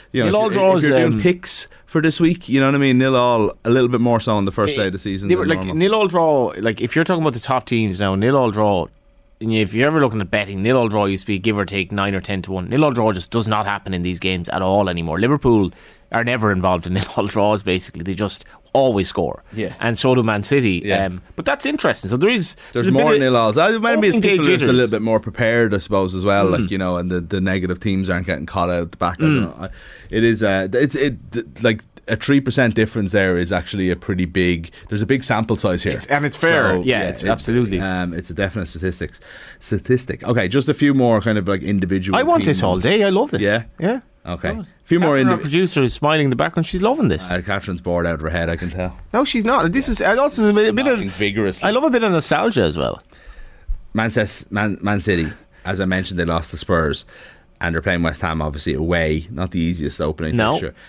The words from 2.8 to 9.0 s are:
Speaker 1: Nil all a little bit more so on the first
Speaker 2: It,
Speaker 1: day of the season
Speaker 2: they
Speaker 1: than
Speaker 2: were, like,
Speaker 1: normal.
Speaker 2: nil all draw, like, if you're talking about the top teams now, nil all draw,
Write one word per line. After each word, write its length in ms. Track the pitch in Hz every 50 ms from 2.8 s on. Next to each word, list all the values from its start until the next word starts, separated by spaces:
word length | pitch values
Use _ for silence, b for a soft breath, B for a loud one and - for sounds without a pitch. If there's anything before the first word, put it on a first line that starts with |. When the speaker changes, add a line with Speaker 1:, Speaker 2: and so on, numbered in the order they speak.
| 139 135 127
Speaker 1:
Nil 200 | 127 131 135 131
all 340 | 123 123 123 120 113 107 101 - - -
a 40 | 113
little 200 | 123 131 123 120
bit 100 | 123 113
more 220 | 120 120 120 113
so 120 | - 120 107
on 120 | 104 98
the 60 | 98 -
first 220 | - 104 95 139
Speaker 2:
It, 20 |
Speaker 1:
day 100 | 113 101
of 60 | 95 90
the 40 |
season 300 | 95 - 107 95 95 101
Speaker 2:
they 80 | 101 180
Speaker 1:
than 40 | 180
Speaker 2:
were, 60 | -
like, 120 | - 165 -
Speaker 1:
normal. 160 | - 185 165
Speaker 2:
nil 180 | 160 180 202 220
all 140 | 220 208
draw, 460 | 185 170 175 165 160 147 135 120 95 -
like, 220 | - 104 113 107 -
if 160 | 117 120 -
you're 80 | 160 165
talking 180 | - 185 165
about 120 | 160 151 120
the 60 | 117
top 240 | - - 131 127 -
teams 340 | - 127 113 110 101 92 90
now, 160 | 101 95 95
nil 220 | 95 107 123 139
all 120 | 139 127 113
draw, 380 | 101 107 107 104 101 90 80 - - _